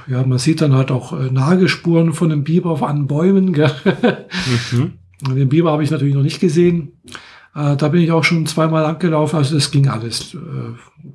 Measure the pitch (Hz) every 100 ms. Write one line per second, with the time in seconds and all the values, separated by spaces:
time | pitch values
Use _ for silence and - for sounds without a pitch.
0 | - 127 131 127 156 160 151 131 135 131
1 | - 160 131 131 139 185 170 - 170 165
2 | 165 151 165 147 147 175 175 147 139 147
3 | 139 143 180 196 185 147 147 - 196 -
4 | 226 - - 185 131 120 - 120 170 -
5 | _ _ 135 131 135 156 165 151 143 151
6 | 143 139 147 - 180 156 175 170 139 -
7 | - - - - _ 147 147 143 151 175
8 | 165 165 - 170 147 - 160 160 156 156
9 | 175 156 151 160 135 156 - 139 135 110
10 | 117 - - 143 - 131 117 117 - _
11 | 143